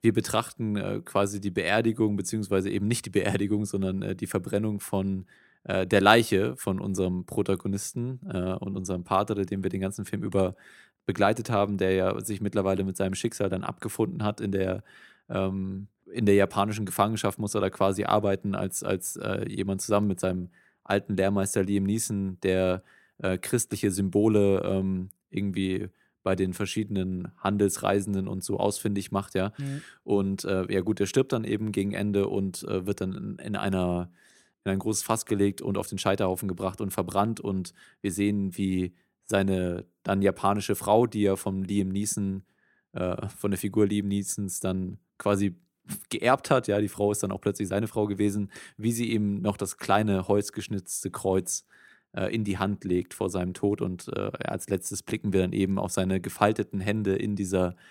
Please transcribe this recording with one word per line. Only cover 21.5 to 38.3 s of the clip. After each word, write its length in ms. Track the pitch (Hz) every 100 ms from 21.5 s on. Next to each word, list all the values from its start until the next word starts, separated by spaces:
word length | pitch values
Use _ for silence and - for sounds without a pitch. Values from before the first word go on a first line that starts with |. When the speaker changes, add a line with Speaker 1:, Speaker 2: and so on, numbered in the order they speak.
| 104
Speaker 1:
Liam 220 | 95 101
Neeson, 540 | 98 110 - 101 95 90
der, 400 | 95 92 92 92 - _ _ -
äh, 200 | 95 92
christliche 540 | - 123 - 101 101
Symbole, 720 | 92 98 101 110 107 101 98
ähm, 460 | 92 95 95 92 95 - _
irgendwie 580 | - 101 92 95 95 95 _ _ _
bei 120 | 92 95
den 180 | 92
verschiedenen 800 | 90 101 - 104 98 92 90 - -
Handelsreisenden 880 | 95 101 101 - 98 101 101 95 98
und 160 | 95
so 160 | - 101
ausfindig 500 | 104 - 107 101 98
macht, 240 | 98 98
ja. 180 | 92 98 -
Speaker 2:
Mhm. 240 | 139 139 - -
Speaker 1:
Und, 400 | - 101 98 98
äh, 280 | 95 95 90
ja 80 | 98
gut, 200 | 92 101
er 60 | 98
stirbt 260 | 135 135
dann 100 | 120
eben 300 | 110 104 110
gegen 220 | 104 98
Ende 340 | 92 104 101 98
und, 340 | 98 98 90
äh, 240 | - 95 92
wird 140 | 98
dann 120 | 95
in, 260 | 92 104 -
in 120 | - 104
einer, 520 | 98 95 90 87 87 _ _ _ _ _
in 60 | 98
ein 80 | 95
großes 240 | 104 104
Fass 240 | - 113 -
gelegt 340 | 104 101 -
und 140 | - 95
auf 120 | 92
den 100 | 95
Scheiterhaufen 500 | 98 98 95 92 98
gebracht 320 | 87 95 98
und 120 | 101
verbrannt. 480 | - 87 98 107 110
Und 340 | 104 95 90 - - _
wir 100 | 101
sehen, 440 | 92 101